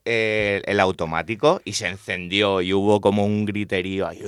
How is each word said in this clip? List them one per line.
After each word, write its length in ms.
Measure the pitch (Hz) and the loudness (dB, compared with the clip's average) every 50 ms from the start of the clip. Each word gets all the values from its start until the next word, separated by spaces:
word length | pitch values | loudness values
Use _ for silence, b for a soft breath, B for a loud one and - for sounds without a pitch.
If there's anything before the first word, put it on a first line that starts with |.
| _ | _
el, 560 | - 117 113 110 110 107 107 104 101 101 98 - | -2 0 0 0 0 0 0 0 0 0 -2 -2
el 140 | - 101 101 | 0 2 4
automático 840 | 98 92 95 - 87 82 80 82 85 - 113 104 - 147 175 196 - | 4 2 2 0 -4 -4 -2 -4 -4 -4 -4 0 2 2 2 2 -2
y 80 | - 101 | -8 -8
se 140 | - 110 90 | -6 -6 -6
encendió 760 | 92 98 - - 98 92 90 87 90 101 104 101 98 95 | -6 -8 -8 -8 -6 -6 -4 -2 0 2 2 4 2 2
y 100 | 90 90 95 | 0 2 0
hubo 280 | 98 98 104 107 104 | 2 4 4 4 4
como 240 | 98 104 98 104 101 | 4 2 2 2 2
un 200 | 104 104 104 107 | 0 0 0 -2
griterío 640 | 101 104 104 104 90 101 95 92 95 95 95 95 82 | -2 -4 -4 -4 -2 -4 -4 -4 -4 -4 -4 -4 -4
ahí, 140 | 85 - - | -6 -10 -12